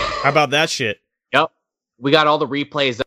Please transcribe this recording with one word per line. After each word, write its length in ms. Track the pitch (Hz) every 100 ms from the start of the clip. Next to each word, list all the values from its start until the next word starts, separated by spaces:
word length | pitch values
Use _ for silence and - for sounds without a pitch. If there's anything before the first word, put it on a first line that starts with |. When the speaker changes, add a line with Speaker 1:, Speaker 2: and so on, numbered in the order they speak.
| - -
Speaker 1:
How 60 | 139
about 220 | 151 147
that 180 | 147 160
shit? 300 | - 113 - _ _ -
Speaker 2:
Yep. 180 | 135 160 _ _ _ _ _
We 120 | 135
got 160 | 156 151
all 100 | 151
the 100 | 131
replays 540 | 143 143 147 135 113